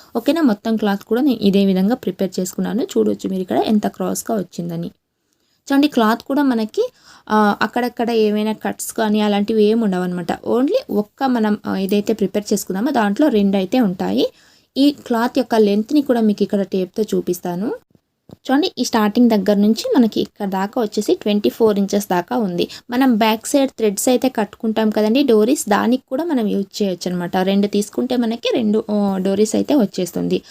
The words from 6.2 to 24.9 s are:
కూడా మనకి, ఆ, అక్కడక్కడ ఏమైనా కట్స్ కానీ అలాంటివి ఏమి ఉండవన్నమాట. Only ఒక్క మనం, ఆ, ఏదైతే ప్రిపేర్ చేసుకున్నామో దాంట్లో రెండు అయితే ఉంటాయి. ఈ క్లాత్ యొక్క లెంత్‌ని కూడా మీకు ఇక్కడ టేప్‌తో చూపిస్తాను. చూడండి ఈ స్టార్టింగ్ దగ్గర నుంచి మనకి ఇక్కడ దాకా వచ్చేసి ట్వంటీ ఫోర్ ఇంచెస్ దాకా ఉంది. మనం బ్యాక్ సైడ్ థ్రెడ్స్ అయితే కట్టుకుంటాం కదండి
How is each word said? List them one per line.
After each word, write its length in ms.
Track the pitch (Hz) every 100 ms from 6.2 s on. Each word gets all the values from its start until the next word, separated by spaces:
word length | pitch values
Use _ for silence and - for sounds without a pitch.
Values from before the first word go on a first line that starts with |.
కూడా 200 | - 277
మనకి, 400 | 277 226 214 - 494 - - - -
ఆ, 100 | 214 208 202
అక్కడక్కడ 480 | 214 240 240 233 233 226
ఏమైనా 340 | 214 214 214
కట్స్ 380 | 214 202 202 -
కానీ 280 | - 220 214
అలాంటివి 420 | 208 202 208 220 208
ఏమి 160 | 226
ఉండవన్నమాట. 480 | 214 180 180 180 170 - -
Only 340 | 226 277 494 -
ఒక్క 260 | 208 208 - 269 240
మనం, 200 | 214 208 208
ఆ, 80 | 190
ఏదైతే 360 | 190 202 208
ప్రిపేర్ 320 | 220 190 214 208
చేసుకున్నామో 420 | 202 - 190 254
దాంట్లో 360 | 269 202 202 294
రెండు 280 | 220 196 196
అయితే 220 | 185 254
ఉంటాయి. 460 | 214 185 185 220 508 - _ _ _ 262
ఈ 100 | 285 285 -
క్లాత్ 300 | 233 240 262
యొక్క 180 | 240 226
లెంత్‌ని 480 | 208 208 214 294
కూడా 180 | 277 233
మీకు 220 | 220 202
ఇక్కడ 180 | 196 202 185 190
టేప్‌తో 280 | 185 -
చూపిస్తాను. 640 | 214 190 180 175 180 175 233 494 _ _ _ _ _ -
చూడండి 260 | - 269 370 -
ఈ 60 |
స్టార్టింగ్ 460 | 254 233 208 226 240
దగ్గర 280 | 214 190 202
నుంచి 280 | 208 220 523
మనకి 260 | 415 226 226
ఇక్కడ 240 | 214 - 202
దాకా 280 | 185 202 262
వచ్చేసి 300 | 214 - 208 370
ట్వంటీ 340 | 214 208 240
ఫోర్ 260 | - 220 202
ఇంచెస్ 300 | 196 202 -
దాకా 260 | 180 - 247 202
ఉంది. 200 | 175 175 - -
మనం 200 | 247 269 214
బ్యాక్ 340 | 220 220 -
సైడ్ 200 | 277 269 -
థ్రెడ్స్ 300 | 220 196 -
అయితే 180 | 247 254
కట్టుకుంటాం 580 | - 202 - 226 220
కదండి 320 | 220